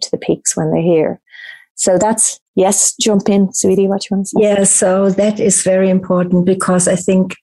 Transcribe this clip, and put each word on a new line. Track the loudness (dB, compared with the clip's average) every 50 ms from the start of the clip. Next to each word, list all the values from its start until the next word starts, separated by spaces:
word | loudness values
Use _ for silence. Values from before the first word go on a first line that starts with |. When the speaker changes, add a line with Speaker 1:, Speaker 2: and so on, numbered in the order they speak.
| -6
Speaker 1:
to | -6
the | -8 -6
peaks | -4 -4 -4 -4 -4 -6 -4
when | -4 -2 -2 -2
they're | 0 0
here. | 2 2 2 0 -2 -4 -8 _ _ -20 -20 -20 -20 -20 -20 -20 _ _
So | -4 -2 0 0
that's, | 2 2 0 0 0 -2 -2 -4 -8 _ _ _
yes, | 0 0 2 2 0 -2 -2 -2 -2
jump | 0 0 0 0 2 2
in, | 2 2 2 0 0
sweetie, | -2 0 0 2 2 2
what | 0 0 -4 -4 -4
you | -4
wanna | -4 -4
say? | -2 0 0
Speaker 2:
Yeah, | 2 2 2 2 0
so | 0 0 0 0 0 2 2 2 2
that | 2 2 0 0 0 0
is | 0 0 0 0 0
very | 0 2 2 2 2
important, | 2 0 0 0 0 0 0 0 0 0 2
because | 2 0 0 0 0 0 0 0 0
I | -2
think | -2 0 0 2 2 0 0 -4 -10